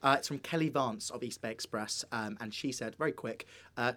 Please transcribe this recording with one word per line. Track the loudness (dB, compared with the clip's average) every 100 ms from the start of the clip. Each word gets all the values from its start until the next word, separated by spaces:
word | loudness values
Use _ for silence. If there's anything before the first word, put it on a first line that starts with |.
Uh, | 4 6
it's | 2
from | -4
Kelly | 0 2 2
Vance | 2 0 -2 -6
of | -4
East | -6 -4
Bay | -4
Express, | -4 -4 -4 -2 -4 -2
um, | -2 -2 -4
and | -6
she | -4 -4
said, | -2 -4 0
very | 0
quick, | 0 -4 -6 -10 -18 -10 2
uh, | 2